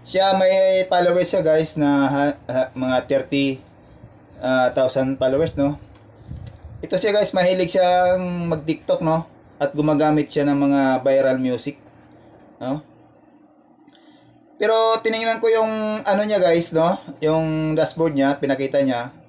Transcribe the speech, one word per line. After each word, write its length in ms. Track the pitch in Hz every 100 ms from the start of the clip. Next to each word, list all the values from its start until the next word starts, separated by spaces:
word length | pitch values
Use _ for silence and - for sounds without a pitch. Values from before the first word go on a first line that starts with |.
Siya 320 | - 185 190
may 560 | 190 185 190 190 190 185
followers 400 | 180 175 175 175
siya, 160 | 190
guys, 320 | 156 156 160 -
na 320 | 147 143 135
ha-, 300 | 139 143 143 -
ha-, 220 | 127 127
mga 240 | 131 127 127
thirty, 560 | 123 139 - 139 139 131 - - - - - - - -
ah, 320 | 127 131 123
thousand 480 | 135 131 135 131 135
followers, 360 | 131 135 160 -
no? 160 | 139 147 - - - - - - - - - -
Ito 160 | - 185
siya, 160 | 214
guys, 240 | 202 196 277
mahilig 400 | 269 185 175 185
siyang 720 | 180 180 180 185 185 175 170
mag-TikTok, 560 | 160 151 156 - 175
no? 240 | 160 160 165 - - -
At 160 | 143 147
gumagamit 560 | 151 147 151 151 143
siya 160 | - 143
ng 80 | 143
mga 240 | 139 139 135 131
viral 320 | 127 135 131 131
music, 400 | 127 120 - - - - - - - - - -
no? 240 | 123 147 - - - _ - _ _ _ _ _ _ - - - - - _ _
Pero 400 | 208 220 226 220
tinignan 320 | 220 220 226 226
ko 160 | 226
yung 480 | 220 220 220 214 214
ano 220 | - 202
niya, 160 | 214 208
guys, 320 | 180 170 170
no? 240 | 160 165 - - -
Yung 560 | 156 160 160 156 156 156
dashboard 400 | 156 - 160 139
niya, 240 | 135 139
pinakita 400 | 139 135 135 143
niya. 320 | 135 120 123 -